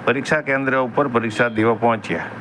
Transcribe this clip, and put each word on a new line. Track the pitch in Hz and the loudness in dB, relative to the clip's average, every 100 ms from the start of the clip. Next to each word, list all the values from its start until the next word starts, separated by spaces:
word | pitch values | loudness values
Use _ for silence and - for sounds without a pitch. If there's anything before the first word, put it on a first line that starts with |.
પરીક્ષા | - 127 127 156 | 0 -2 0 -2
કેન્દ્ર | 139 135 135 131 | 0 0 2 0
ઉપર | 127 110 139 | 0 0 0
પરીક્ષા | 117 113 104 120 | 0 -2 0 0
દેવા | 110 113 | 2 2
પહોંચ્યા. | 107 117 110 - 82 - - | 4 2 0 -2 -6 -6 -12